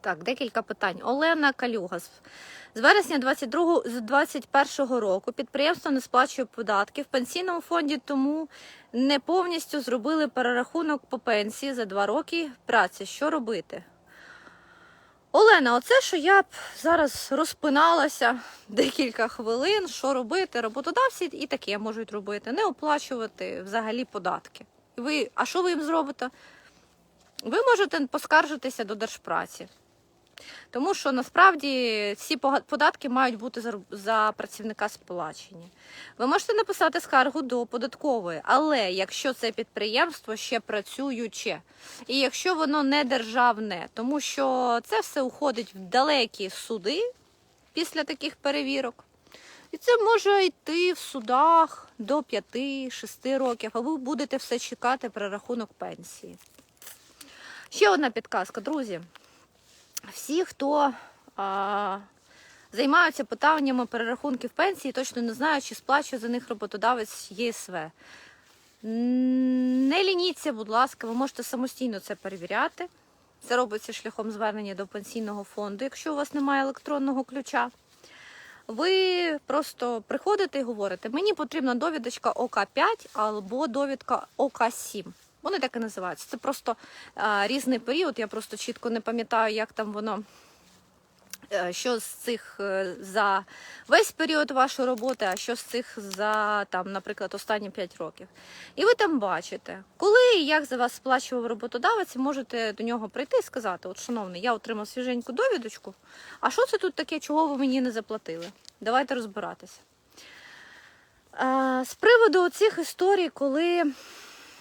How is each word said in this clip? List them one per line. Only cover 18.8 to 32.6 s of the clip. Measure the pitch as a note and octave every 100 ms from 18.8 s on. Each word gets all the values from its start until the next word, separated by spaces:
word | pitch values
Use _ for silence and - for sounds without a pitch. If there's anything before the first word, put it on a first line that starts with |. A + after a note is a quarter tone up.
| C4+ - C4 A3+ A#3
хвилин, | - A3 A#3 D#4 G#4 F4+
що | - C4+
робити, | C4 A3+ F4 F#4 A#3+
роботодавці | A3 A#3 D4 A#4 C5 - F4
і | - D4+
таке | C4+ - G3+
можуть | G#3+ G#3+ A3
робити, | G3+ G3+ G#3 A3
не | D4 G#4+
оплачувати | B3+ D4+ D4 - B3 A3+ - F#3 F3+
взагалі | F#3+ A3 A3 A#3+ B3+
податки. | G#3 F3+ E3 - - - _ _ -
І |
ви, | B3 D4+ A3 -
а | B3
що | F4+
ви | F4+
їм | E4
зробите? | D4+ E4 C#4+ - B3+ _ - - - _ _ _ _ _ _ -
Ви | A3+ F#4
можете | C5 A4 F4+ E4 C4+
поскаржитися | A#3 - D#4 E4 D4 C4 -
до | G#3 G#3
Держпраці. | A3 - - E3+ F#3 - F#3 _ _ _ _ _ _ - - - -
Тому | A#3+ D#4
що | G4 D#4
насправді | B3+ B3+ - F#4+ E4 C#4 C4 A#3+ G#3+ G#3 G3+
всі | - D#4
пога-, | C4+ C#4